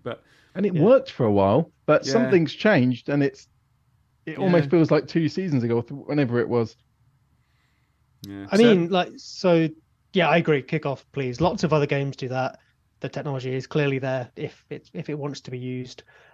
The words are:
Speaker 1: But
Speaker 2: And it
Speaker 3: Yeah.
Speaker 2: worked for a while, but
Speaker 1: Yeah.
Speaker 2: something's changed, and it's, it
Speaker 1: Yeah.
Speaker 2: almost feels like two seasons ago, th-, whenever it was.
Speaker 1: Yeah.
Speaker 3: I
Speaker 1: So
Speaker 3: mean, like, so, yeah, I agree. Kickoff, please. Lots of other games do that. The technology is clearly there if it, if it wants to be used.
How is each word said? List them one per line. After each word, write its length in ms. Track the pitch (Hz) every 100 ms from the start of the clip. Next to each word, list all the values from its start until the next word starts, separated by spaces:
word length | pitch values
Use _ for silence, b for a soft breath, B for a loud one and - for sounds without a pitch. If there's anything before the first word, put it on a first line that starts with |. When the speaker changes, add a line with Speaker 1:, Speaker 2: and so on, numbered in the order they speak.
Speaker 1:
But 220 | 123 117 b b b -
Speaker 2:
And 100 | 202
it 80 |
Speaker 3:
Yeah. 80 | 175
Speaker 2:
worked 300 | 190 262 -
for 120 | -
a 60 | 117
while, 400 | 101 95 120 165 _ -
but 180 | 151
Speaker 1:
Yeah. 80 | -
Speaker 2:
something's 400 | 226 240 185 151
changed, 560 | - 214 175 127 120 -
and 140 | 143
it's, 240 | 139 - - _ _ _ _ _ _ _
it 80 | -
Speaker 1:
Yeah. 60 | 151
Speaker 2:
almost 320 | 190 175 143
feels 200 | 175 151
like 160 | 151 143
two 220 | 160 151
seasons 340 | - 190 139
ago, 180 | 117 117
th-, 180 | 120 143
whenever 360 | - 147 131 120
it 80 | -
was. 260 | 120 110 - _ _ _ _ _ _ _ _ _ _ _ _ _ _ 101
Speaker 1:
Yeah. 200 | 98 98
Speaker 3:
I 60 | 196
Speaker 1:
So 60 |
Speaker 3:
mean, 260 | 240 190 170
like, 240 | 185 175 -
so, 520 | - - 185 170 160 160 _ _ _
yeah, 160 | 190 160
I 100 | 170
agree. 240 | 165 147
Kickoff, 420 | - 160 147 131 _
please. 280 | - 127 120
Lots 240 | 170 233
of 80 | 165
other 140 | 151 143
games 300 | 139 139 -
do 120 | 127
that. 300 | 127 127 - _ _ _ _
The 80 | 135
technology 460 | 147 143 131 127
is 120 | 131 131
clearly 320 | 156 143 135
there 320 | 131 131 120 -
if 280 | - - _
it, 200 | 147 -
if 140 | 175 156
it 80 | 147
wants 220 | 143 135
to 80 | -
be 80 | 127
used. 440 | 127 127 123 - b b b